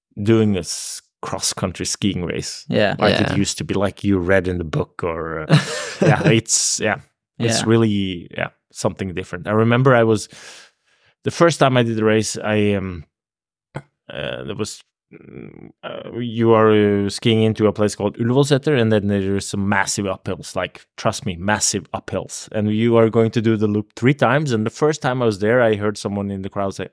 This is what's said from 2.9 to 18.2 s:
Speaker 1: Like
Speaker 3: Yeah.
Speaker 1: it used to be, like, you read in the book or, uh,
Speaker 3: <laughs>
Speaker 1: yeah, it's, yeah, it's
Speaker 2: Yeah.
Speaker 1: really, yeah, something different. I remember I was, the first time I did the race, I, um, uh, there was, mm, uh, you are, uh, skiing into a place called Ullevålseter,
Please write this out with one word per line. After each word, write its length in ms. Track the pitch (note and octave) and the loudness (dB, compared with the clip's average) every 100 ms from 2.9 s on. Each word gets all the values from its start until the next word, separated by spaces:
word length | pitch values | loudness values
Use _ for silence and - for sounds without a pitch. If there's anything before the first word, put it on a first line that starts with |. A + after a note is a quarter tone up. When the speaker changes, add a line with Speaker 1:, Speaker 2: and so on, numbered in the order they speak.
| - | 0
Speaker 1:
Like 200 | G#2 F#2 | 0 2
Speaker 3:
Yeah. 140 | - | 0
Speaker 1:
it 60 | G2 | 0
used 180 | F#2+ - | -2 -4
to 60 | |
be, 80 | D2+ | -4
like, 320 | G2 G2 - | -2 -2 -2
you 140 | G2+ G2 | 0 0
read 280 | F2 G2 F2+ | 4 2 2
in 120 | F2+ | -4
the 60 | |
book 380 | D#2+ D2+ - - | -4 -4 -6 -6
or, 440 | F2 E2 E2 D#2+ - | -6 -6 -6 -6 2
uh, 100 | - - - | 2 2 -8
Speaker 3:
<laughs> 200 | - - | -8 -2
Speaker 1:
yeah, 260 | F3 A2 - | 2 2 4
it's, 520 | A2+ - - - - | 2 2 -2 -2 -2
yeah, 200 | G#2+ G2 - _ _ - | -2 -4 -8 _ _ -6
it's 220 | A#2+ A2+ | -2 0
Speaker 2:
Yeah. 40 | A2 | 4
Speaker 1:
really, 600 | A2+ A2+ G2+ F#2+ F2+ - - | 4 4 0 -2 -6 -10 -8
yeah, 120 | - _ _ | -8 _ _
something 420 | - A2 F2+ G2 | -6 -6 -4 -8
different. 340 | F2 F2+ F2+ E2+ | -6 -8 -10 -2
I 40 | |
remember 420 | G#2+ A2+ A#2+ C3 | 2 4 4 6
I 100 | A#2+ | 6
was, 240 | A2+ A2 - - - - - _ _ _ _ _ | 4 2 -2 -18 -20 -20 -20 _ _ _ _ _
the 60 | - | -8
first 260 | - E3+ - | 2 2 4
time 180 | C#3 B2+ | 2 4
I 60 | |
did 140 | A#2 A2 | 0 0
the 80 | |
race, 320 | A2 A2 G#2 A2+ | 2 2 0 -4
I, 380 | G#2+ G#2+ G#2 | -2 0 2
um, 300 | G2+ F#2+ F2 - _ _ _ _ _ _ - - _ - | 0 -4 -10 -14 _ _ _ _ _ _ -18 -18 _ -16
uh, 340 | C2 B1 B1 | -10 -8 -8
there 100 | C2 G2+ | -10 -8
was, 260 | G#2+ - _ _ _ | -8 -10 _ _ _
mm, 580 | - - - A1 - - _ | -20 -20 -18 -18 -18 -20 _
uh, 360 | - - - A2 | -14 -14 -12 -10
you 340 | A#2+ A2+ A2+ | -8 0 4
are, 540 | A2 A2 G#2+ G#2 G2+ G2+ | 6 6 6 4 2 -2
uh, 40 | |
skiing 320 | - A#2+ A2 | -2 0 2
into 240 | A2 G#2+ G#2+ | 2 2 0
a 60 | |
place 220 | G2+ G#2 | 2 -2
called 220 | - G2+ | 0 -4
Ullevålseter, 640 | - | -2